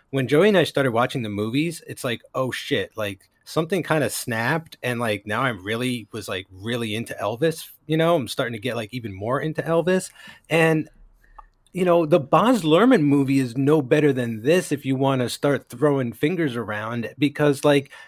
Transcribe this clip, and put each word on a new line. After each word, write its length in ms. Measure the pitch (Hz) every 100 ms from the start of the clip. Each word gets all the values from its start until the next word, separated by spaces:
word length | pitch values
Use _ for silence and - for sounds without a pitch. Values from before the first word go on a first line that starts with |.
| _
When 160 | 135 123
Joey 220 | 143 196
and 80 | 196
I 60 |
started 280 | 151 - 135
watching 300 | 113 127 143
the 80 | 110
movies, 520 | 101 107 131 165 165 -
it's 160 | 123
like, 180 | 131 113 -
oh 180 | 131 127
shit, 400 | - - 127 92 -
like, 320 | 104 98 _ _ -
something 360 | - 165 190
kinda 260 | 147 156 123
snapped. 680 | - - 113 117 160 165 -
And, 180 | 123 120
like, 280 | 120 104 104
now 140 | 107
I'm 220 | 131 107
really, 440 | 95 113 127 123 107
was, 140 | 113 95
like, 180 | 95 95
really 460 | 92 104 120 113 107
into 180 | 117 -
Elvis, 460 | 104 117 160 160 - - -
you 120 | 160
know, 180 | 165 170
I'm 120 | 110
starting 240 | - 123
to 60 | 117
get, 160 | 117 113
like, 140 | 107
even 200 | 127 110
more 260 | 95 104 135
into 200 | 156 156
Elvis. 480 | - 165 165 185 - - - - _
And, 400 | 160 160 160 151 _ - _ _ - - _ _
you 140 | 180 180
know, 220 | 170 160
the 120 | 170
Baz 440 | 135 160 208 247
Luhrmann 400 | 160 160 240 240
movie 340 | 147 143 135 139
is 180 | 127 117
no 280 | 139 156
better 280 | 131 151 147
than 300 | 127 120 113
this 300 | 117 180 -
if 120 | 139
you 120 | 135 131
wanna 340 | 135 131 120
start 400 | - 147 135 -
throwing 420 | 117 151 139 123
fingers 440 | 104 151 180 156 120
around, 580 | 104 104 110 120 110 -
because, 440 | 139 139 147 135
like, 280 | 151 143 139 -